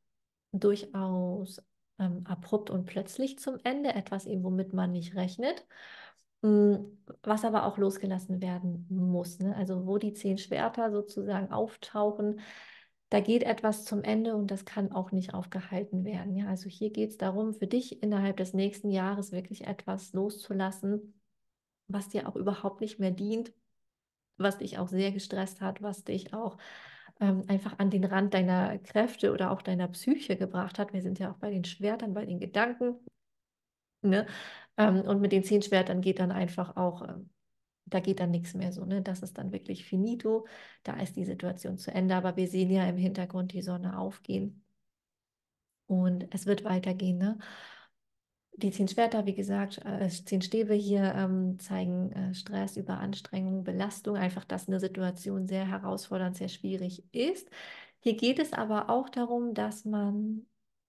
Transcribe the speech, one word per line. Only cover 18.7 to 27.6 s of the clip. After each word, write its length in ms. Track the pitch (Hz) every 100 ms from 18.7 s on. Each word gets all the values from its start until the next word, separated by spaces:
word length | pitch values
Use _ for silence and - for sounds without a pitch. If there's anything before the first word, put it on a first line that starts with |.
| 202 208
Jahres 400 | 190 190 202 196
wirklich 360 | 180 180 202 -
etwas 460 | 196 - 196 -
loszulassen, 1000 | 190 208 208 - 196 190 190 196 208 - - _ _ _ _ _ _ -
was 220 | 196 196
dir 180 | 208 -
auch 80 | -
überhaupt 460 | 190 196 196 -
nicht 180 | 214 -
mehr 120 | 185
dient, 420 | 185 208 226 240 - _ _ _ _ _ _ _ -
was 200 | 196 196
dich 180 | 190 190
auch 80 | 180
sehr 240 | 185 196
gestresst 500 | 196 - 190 190 -
hat, 200 | 190 196
was 220 | 208 190
dich 300 | - 190 185
auch, 240 | 220 226 - - - - - - -
ähm, 240 | 196 190 185
einfach 320 | 196